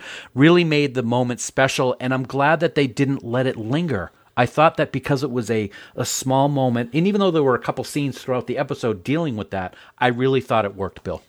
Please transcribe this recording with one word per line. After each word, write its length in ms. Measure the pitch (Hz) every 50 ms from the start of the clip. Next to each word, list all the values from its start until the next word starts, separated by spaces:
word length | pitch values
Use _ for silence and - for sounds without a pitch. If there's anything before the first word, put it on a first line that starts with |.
| - - - - - - -
really 300 | 123 143 160 175 175 175
made 300 | 160 151 147 143 139 120
the 80 | 127
moment 380 | 117 113 120 123 127 123 123 107
special, 540 | - - - 135 135 131 - - 135 127 123 -
and 140 | 127 127 131
I'm 80 | 131
glad 380 | 131 - 131 139 139 147 165 151
that 140 | 170 156 -
they 120 | 156 143
didn't 360 | 123 107 - 139 131 139 131 -
let 220 | 117 117 127 131
it 100 | 131 -
linger. 560 | 113 107 110 131 156 175 165 123 95 85 - - _ _ _ _
I 100 | - 127
thought 300 | 120 - - 151 165 -
that 160 | - 151 -
because 320 | - 131 - - 143 127 139
it 80 | 147
was 180 | 120 127 113 107
a, 180 | 113 110 107 98 - - - - -
a 80 | - 123
small 420 | - - - - 131 131 135 139
moment, 440 | 147 143 139 131 127 117 117 120 117 -
and 140 | 156 170 202
even 100 | 202 208
though 120 | 196 185
there 100 | 160 160
were 140 | 143 135 123
a 40 | 117
couple 220 | - - - -
scenes 340 | 123 - - 151 143 135 123 -
throughout 240 | - - 127 123 113
the 100 | - 117
episode 460 | 131 143 131 143 - - 117 107 92
dealing 340 | 85 123 139 160 170 151 117
with 140 | 104 98 -
that, 240 | - 95 92 90 - - - - _ -
I 80 | 131
really 340 | 123 120 117 127 135 135 131
thought 240 | 120 - 131 110 101
it 120 | 101 101
worked, 260 | 98 98 90 - -
Bill. 200 | - 95 82 76 -